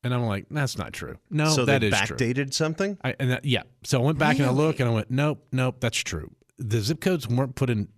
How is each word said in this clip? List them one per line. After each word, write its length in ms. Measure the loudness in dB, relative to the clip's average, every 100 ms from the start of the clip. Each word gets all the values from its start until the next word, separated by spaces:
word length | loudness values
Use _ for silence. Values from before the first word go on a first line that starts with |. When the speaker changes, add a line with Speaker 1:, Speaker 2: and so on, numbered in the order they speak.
Speaker 1:
And 120 | -2
I'm 80 | -2
like, 220 | 0 -2 -4
"That's 280 | -4 -2 -4
not 140 | -8
true." 260 | -8 -12 -14 _
No, 220 | 0 2
Speaker 2:
So 140 | 4 4
Speaker 1:
that 140 | 4
Speaker 2:
they 80 | 4
Speaker 1:
is 120 | 2
true. 140 | 0 0
Speaker 2:
backdated 380 | -2 0 -2
something? 420 | -2 -2 0 -2 -2
Speaker 1:
I, 100 | -6 -2
and 120 | -2
that, 140 | 0
yeah. 180 | 0 -2 -2 _
So 160 | -2 0
I 40 |
went 140 | 2 2
back 180 | 2 4
and 100 | 2
I 20 |
Speaker 3:
Really? 100 | 4 2
Speaker 1:
looked 140 | 2
and 80 | 2
I 40 |
went, 180 | 0 0
"Nope, 360 | 0 0 -2 _
nope, 240 | -2 -2 -2
that's 180 | -2 -2
true." 320 | -4 -6 -8 -16 _ _
The 220 | -2 0
zip 200 | 0 0
codes 280 | 0 0 0
weren't 260 | 0 0
put 140 | -2 0
in 180 | 0 -2